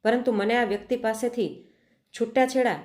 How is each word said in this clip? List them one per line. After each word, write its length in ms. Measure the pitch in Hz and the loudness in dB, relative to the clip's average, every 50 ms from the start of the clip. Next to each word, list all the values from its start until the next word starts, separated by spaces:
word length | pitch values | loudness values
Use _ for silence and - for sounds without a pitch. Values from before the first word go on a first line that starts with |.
| _ | _
પરંતુ 280 | 214 233 247 240 262 | 2 2 2 2 0
મને 240 | 226 208 202 214 233 | 0 2 0 2 2
આ 80 | 247 240 | 2 2
વ્યક્તિ 320 | 208 202 208 - - 254 | 0 -2 -4 -2 -4 -4
પાસેથી 720 | 240 - 220 220 220 - 240 240 240 208 147 - - - _ _ _ _ _ _ _ _ _ - - | -2 0 -2 -2 -2 -4 -4 -2 -2 -2 -2 -4 -10 -20 _ _ _ _ _ _ _ _ _ -4 -4
છૂટાછેડા 600 | 233 220 - 262 262 254 262 262 254 233 175 143 | -4 0 2 2 2 2 2 2 2 2 0 -2